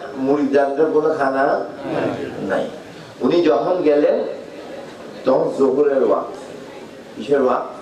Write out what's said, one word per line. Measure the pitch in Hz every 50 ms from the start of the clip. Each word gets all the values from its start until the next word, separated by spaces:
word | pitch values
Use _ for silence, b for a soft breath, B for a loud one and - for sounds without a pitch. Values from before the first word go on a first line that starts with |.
| - - - 131
মুরিদানদের | 131 135 143 147 143 127 135 143 139 139 139 139 160 - 147
কোনো | 156 151 156 -
খানা | - 139 135 135 135 139 160 185 - - - - - - - - - - - - - - - - -
নাই। | 101 98 95 92 90 - - - - - - - - - - -
উনি | - - 160 175
যখন | 165 156 151 - - - - 180
গেলেন, | 147 151 147 147 147 - - - - - - - - - - - - - - - - - - - - - - - -
তখন | 131 131 120 - - - 127
জোহরের | 135 131 131 143 147 143 139 131 120
ওয়াক্ত। | 104 - - - - - - - - - - - - - - - - - - - - -
কিসের | - 110 - 143 139
ওয়াক্ত? | 127 127 123 - - - - -